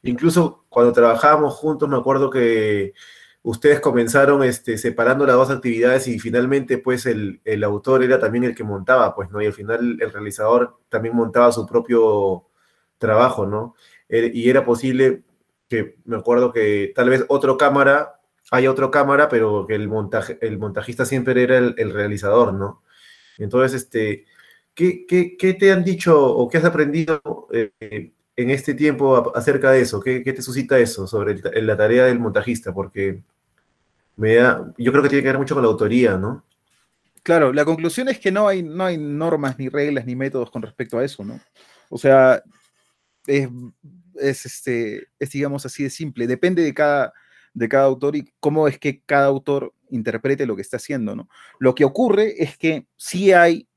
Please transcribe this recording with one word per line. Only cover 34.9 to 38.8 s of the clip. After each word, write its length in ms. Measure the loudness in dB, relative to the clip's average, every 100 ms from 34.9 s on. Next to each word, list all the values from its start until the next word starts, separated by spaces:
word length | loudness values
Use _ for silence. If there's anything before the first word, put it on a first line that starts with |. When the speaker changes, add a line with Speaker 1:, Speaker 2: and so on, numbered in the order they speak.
Speaker 1:
creo 100 | 2
que 60 | 2
tiene 140 | 0
que 80 | 0
ver 80 | -2
mucho 160 | -2
con 100 | 0
la 60 | 0
autoría, 460 | 2 0 2 2 0
¿no? 280 | -4 -8 _ _ _ _ _ _ _ _
Speaker 2:
Claro, 280 | 0 2 2
la 120 | 2
conclusión 440 | 0 0 -4 -4 -4
es 120 | -2
que 100 | -2
no 160 | 0 0
hay, 160 | 0
no 220 | -6 -4